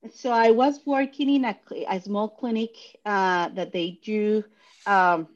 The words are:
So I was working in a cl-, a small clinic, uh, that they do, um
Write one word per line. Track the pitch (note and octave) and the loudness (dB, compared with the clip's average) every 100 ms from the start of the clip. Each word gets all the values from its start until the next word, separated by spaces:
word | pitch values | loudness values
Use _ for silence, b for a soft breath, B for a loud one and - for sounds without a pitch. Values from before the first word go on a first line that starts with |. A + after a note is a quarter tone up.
| A3+ | -20
So | - B3+ | -10 -2
I | A#3 A3+ | 2 4
was | A3+ C4+ C#4+ | 6 4 0
working | - C4+ C#4 - C#4 | -4 -2 -2 -2 0
in | C#4 | 2
a | B3 G3 _ | 0 -6 _
cl-, | E3+ - | -12 -6
a | F#3+ | -6
small | F#3+ G3+ A3 | -4 -4 -4
clinic, | G#3+ B3 A3 A3+ - - - | -6 -6 -4 -4 -10 -20 -14
uh, | G#3 G3+ F#3 F3+ E3+ | -4 0 0 0 -2
that | - F3 | -6 -6
they | F3+ E3+ F3 | -6 -6 -8
do, | - G#3+ G#3 G#3+ G#3 b b b | -6 -2 0 0 -4 b b b
um | - G3 F3+ E3+ D#3+ | 0 2 4 2 -4